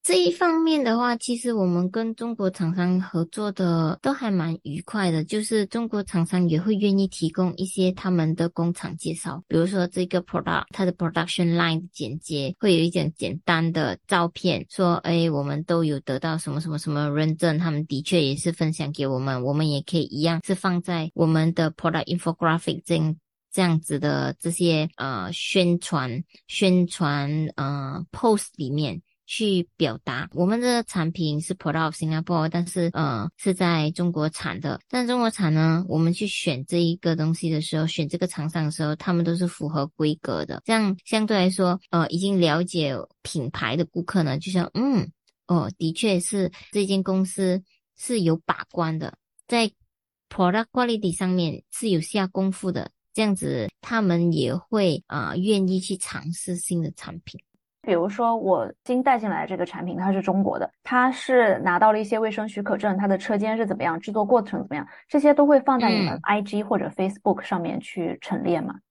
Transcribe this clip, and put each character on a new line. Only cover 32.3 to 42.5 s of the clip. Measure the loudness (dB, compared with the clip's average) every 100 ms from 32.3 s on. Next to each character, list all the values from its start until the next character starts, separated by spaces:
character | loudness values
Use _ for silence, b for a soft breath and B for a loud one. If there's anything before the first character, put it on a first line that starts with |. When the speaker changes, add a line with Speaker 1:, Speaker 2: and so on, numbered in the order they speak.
| 0 0
Speaker 1:
但 | 0 -2
是， | 0 -2
呃， | 0 -2 -2 -6 _
是 | -2
在 | 2 2 4 2
中 | 0 0
国 | 0 -2
产 | -2 -8 -4
的。 | -4 -6 _
但 | -2 0
中 | 0
国 | 0
产 | 0 2
呢， | 4 4 2 0
我 | 2
们 | 2
去 | 2 -2
选 | -2 -2 -4 -2
这 | 0
一 | 2 0
个 | 0 0
东 | 0
西 | 0 0
的 | -2
时 | -2 -2
候， | -2
选 | -2 -4
这 | -2
个 | -4
厂 | -2 -4
商 | -2 -2
的 |
时 | -2
候， | -2 -2
他 | 0
们 | 2
都 | 2
是 | 0 -2
符 | -2 -4
合 | -2 -4 _
规 | 0 0
格 | -4 -4
的。 | -4 -8 -2
这 |
样 | 0 2 -2 -2
相 | -2 2
对 | 4
来 | 2
说， | 4 0 0 _
呃， | 0 0
已 | 0
经 | 0 2
了 | 4